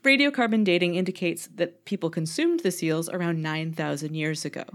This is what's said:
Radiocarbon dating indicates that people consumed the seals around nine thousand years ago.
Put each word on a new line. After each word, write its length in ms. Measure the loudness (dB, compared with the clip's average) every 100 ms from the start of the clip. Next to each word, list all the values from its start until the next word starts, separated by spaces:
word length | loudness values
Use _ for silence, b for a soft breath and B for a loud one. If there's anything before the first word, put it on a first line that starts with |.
Radiocarbon 600 | 6 6 4 4 2 4
dating 320 | 4 4 2 0
indicates 520 | -2 -2 -2 -4 -10 -4
that 280 | -4 -4
people 260 | -8 -4 -2
consumed 520 | -2 -4 0 0 2
the 100 | 0
seals 380 | -2 -2 -2 -2
around 320 | -2 -2 0
nine 320 | -2 -2 -4
thousand 400 | -4 -4 -4 -4 -4
years 300 | -2 -2 -6
ago. 180 | -8 -12